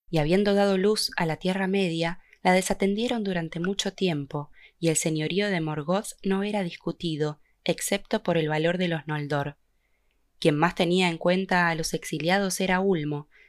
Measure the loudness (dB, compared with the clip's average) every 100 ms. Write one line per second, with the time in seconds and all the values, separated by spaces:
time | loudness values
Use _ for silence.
0 | -4 0 2 4 4 4 4 4 2 2
1 | -2 -2 -2 -2 -2 -2 0 0 0 0
2 | -2 -4 -14 _ 2 4 2 0 0 0
3 | -2 -2 -2 -4 -4 -4 -4 -2 -4 -2
4 | -2 -2 -4 -8 -8 -16 -20 -4 0 2
5 | 0 0 -2 0 0 0 -2 -4 -2 -2
6 | -2 -6 -2 0 0 -2 -4 -6 -8 -4
7 | -4 -2 -2 -4 _ _ -4 -2 -2 -4
8 | -2 -2 0 0 2 2 0 0 0 -2
9 | -4 -6 -2 -2 -2 -8 _ _ _ _
10 | _ _ _ 0 2 4 2 2 2 2
11 | 2 2 2 2 2 2 2 0 -4 -6
12 | -6 -4 0 0 0 0 0 2 2 2
13 | 0 -6 -8 _